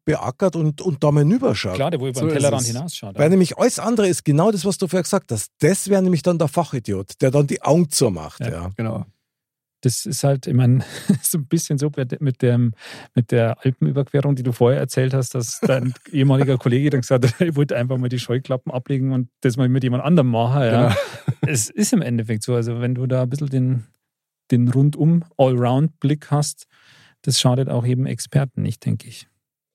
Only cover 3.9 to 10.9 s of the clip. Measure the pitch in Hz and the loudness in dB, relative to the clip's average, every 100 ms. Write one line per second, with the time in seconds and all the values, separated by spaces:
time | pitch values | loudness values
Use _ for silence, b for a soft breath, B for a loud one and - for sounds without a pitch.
3.9 | 233 196 175 - 143 190 208 170 185 180 | 0 2 0 2 2 4 2 -2 -2 -2
4.9 | 185 165 196 - 110 - _ 147 190 196 | -2 -2 -4 -4 -8 -8 _ 2 2 2
5.9 | 196 185 175 180 170 156 - 160 135 107 | 2 2 2 0 0 0 -2 -2 -4 -4
6.9 | 95 101 - 135 139 143 - - 156 165 | -6 -6 0 2 2 2 0 2 2 2
7.9 | - 127 90 76 - 120 82 87 98 113 | 2 0 0 -10 -8 -8 -6 -8 -6 -6
8.9 | 98 90 _ _ _ _ _ _ _ 127 | -6 -10 _ _ _ _ _ _ _ -2
9.9 | - - 127 143 139 - 123 127 127 - | -2 -6 -2 0 -2 0 2 4 2 0